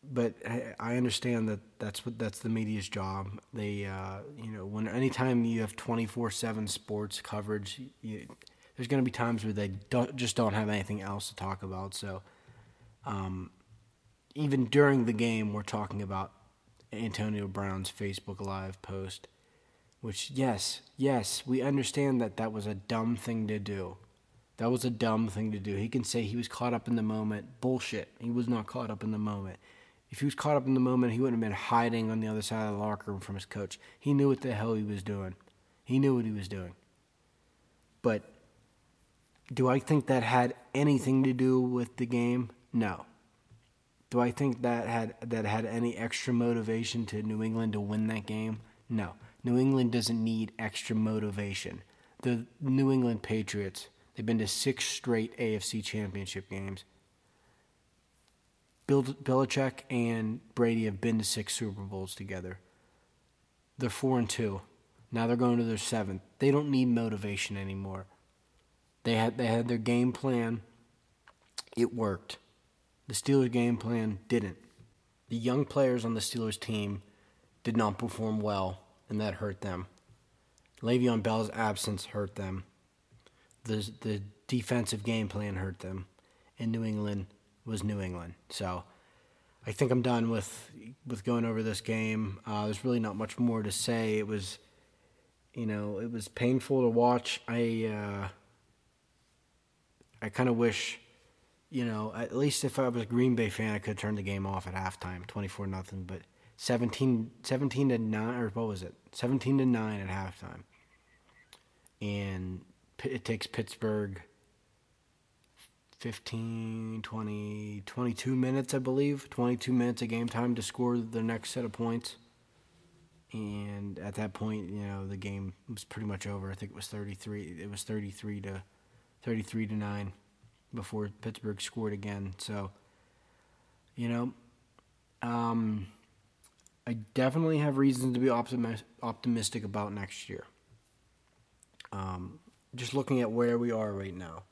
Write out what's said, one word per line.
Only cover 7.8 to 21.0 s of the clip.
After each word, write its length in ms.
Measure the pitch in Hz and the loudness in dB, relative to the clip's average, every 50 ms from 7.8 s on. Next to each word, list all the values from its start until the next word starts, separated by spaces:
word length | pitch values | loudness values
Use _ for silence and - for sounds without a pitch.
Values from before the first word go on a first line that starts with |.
| 127 135 _ _ - | -12 -14 _ _ -10
you, 240 | 113 107 104 - - - _ - - _ _ - - _ | -8 -8 -8 -10 -12 -16 _ -20 -20 _ _ -20 -20 _
there's 120 | - 123 120 | -8 -2 2
gonna 140 | 143 135 | 4 4
be 80 | 127 127 | 4 2
times 340 | - - 120 117 120 110 101 | 2 0 2 2 2 0 0
where 80 | 110 | -2
they 180 | 104 104 104 98 92 98 - - | 0 0 0 -2 -2 -6 -4 0
don't, 260 | - 123 120 - - | 4 4 4 2 0
just 200 | 131 123 113 - | -2 -2 0 2
don't 180 | - 120 107 98 | 4 2 4 4
have 160 | 107 107 104 | 2 2 2
anything 320 | 104 104 98 98 107 104 | 2 0 0 -2 -4 -4
else 280 | 98 98 101 104 101 - | -4 -4 -6 -4 -6 -8
to 60 | - | -8
talk 280 | - 92 98 95 95 - | -6 -4 -4 -4 -4 -6
about. 320 | 95 95 92 98 98 95 | -8 -6 -6 -6 -6 -8
So, 260 | - - 101 95 92 - - - - _ - - - - - - _ - - - _ - | -8 -8 -6 -8 -8 -10 -16 -20 -20 _ -20 -20 -20 -20 -20 -20 _ -20 -20 -20 _ -8
um, 460 | 143 110 98 95 95 92 92 92 - - _ _ _ - - _ _ _ _ _ _ _ _ _ _ - | -4 -4 -2 -2 -4 -4 -6 -8 -10 -14 _ _ _ -20 -20 _ _ _ _ _ _ _ _ _ _ -6
even 300 | 139 151 143 139 135 127 | -2 0 2 4 2 2
during 400 | 110 120 143 147 143 139 131 117 | 4 6 8 8 8 8 6 4
the 80 | 113 117 | 4 2
game, 400 | 107 117 117 113 110 107 104 104 | 2 2 2 4 2 0 0 -2
we're 100 | 104 101 | -4 -4
talking 400 | - - 107 104 101 - 104 104 | -4 -4 -4 -4 -4 -4 -6 -4
about 280 | 95 98 95 98 - - _ _ _ _ _ _ _ _ _ - _ - | -4 -4 -4 -4 -6 -8 _ _ _ _ _ _ _ _ _ -18 _ -6
Antonio 540 | 107 117 110 - - 107 107 107 104 101 98 | -4 -4 -4 -2 -2 -2 0 0 -2 -2 -4
Brown's 440 | 95 104 101 98 95 95 95 - | -4 -4 -4 -2 -2 -4 -4 -6
Facebook 480 | - - 104 101 98 - - - 98 98 | -6 -4 -4 -4 -4 -6 -8 -10 -10 -8
Live 400 | 101 98 98 95 95 95 95 - - | -6 -6 -6 -6 -6 -8 -10 -12 -10
post, 440 | - 98 95 95 95 92 - - - _ _ _ _ _ _ _ _ _ _ _ _ _ _ | -8 -8 -6 -6 -8 -10 -12 -16 -20 _ _ _ _ _ _ _ _ _ _ _ _ _ _
which, 280 | - 117 101 - - - | -8 -8 -6 -6 -6 -6
yes, 520 | 139 131 135 131 113 95 - - - - - - _ | 0 0 2 2 2 0 -2 -4 -4 -6 -12 -18 _
yes, 440 | - | 0